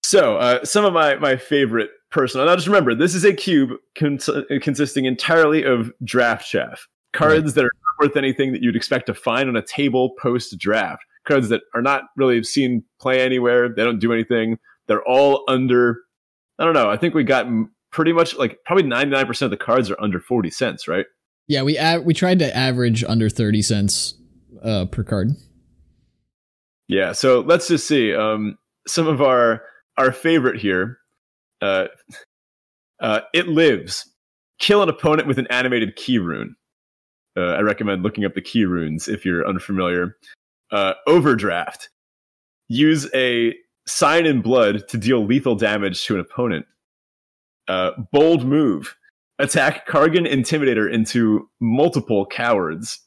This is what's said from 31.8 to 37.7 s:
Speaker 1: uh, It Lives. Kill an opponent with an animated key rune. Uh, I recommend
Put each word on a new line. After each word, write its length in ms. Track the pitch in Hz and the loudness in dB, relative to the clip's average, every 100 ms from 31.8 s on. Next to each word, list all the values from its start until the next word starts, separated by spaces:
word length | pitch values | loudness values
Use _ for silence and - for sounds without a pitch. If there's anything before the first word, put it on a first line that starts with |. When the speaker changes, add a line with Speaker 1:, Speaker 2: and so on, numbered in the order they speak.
| 92 - _ - _ _ _ _ _ _ _ _ | -4 -10 _ -20 _ _ _ _ _ _ _ _
Speaker 1:
uh, 200 | 113 107 - | -2 -2 -2
It 140 | 165 175 | -4 0
Lives. 560 | 156 160 104 87 - - _ _ _ _ _ | 2 4 2 -4 -12 -12 _ _ _ _ _
Kill 240 | - 208 | 2 2
an 60 | 185 | 2
opponent 400 | - - 156 147 | 0 0 0 0
with 100 | 131 | -2
an 80 | 123 | -2
animated 480 | 123 127 120 107 - | -2 0 0 -2 -6
key 220 | - 120 | -2 -2
rune. 380 | 87 60 53 - _ _ _ _ _ _ _ - | -2 -6 -10 -14 _ _ _ _ _ _ _ -4
Uh, 60 | 90 | -2
I 80 | 78 | 0
recommend 420 | 104 | 0